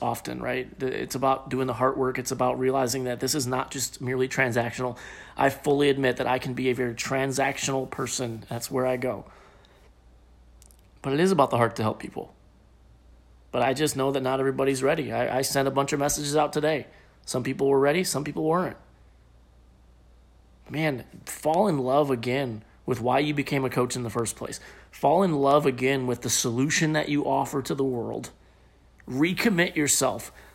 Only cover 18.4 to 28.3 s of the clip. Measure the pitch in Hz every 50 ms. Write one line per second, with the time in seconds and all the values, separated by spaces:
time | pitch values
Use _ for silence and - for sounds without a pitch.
18.4 | 156 156 160 180 180 - - - - - - _ - - _ _ _ _ - -
19.4 | - _ - - - - - - - - - - - - - - - _ _ -
20.4 | - - - - - - 123 147 160 156 139 117 - - - - - - - -
21.4 | - 151 156 175 214 208 165 139 123 127 131 147 151 139 131 117 113 123 123 139
22.4 | 143 120 110 107 - - - - - - 131 113 113 127 127 139 151 151 147 143
23.4 | 135 - 147 139 135 127 - 131 123 120 - 127 120 117 101 120 117 107 - -
24.4 | - - - - - - - - - - - - - 143 151 180 196 185 156 139
25.4 | 139 135 139 147 147 147 127 117 127 135 139 139 127 123 123 117 - 123 - -
26.4 | - 127 113 120 135 156 - - 165 156 156 151 151 - 147 143 - 135 135 139
27.4 | 139 - - 139 131 - - 139 135 135 127 117 110 110 113 110 123 -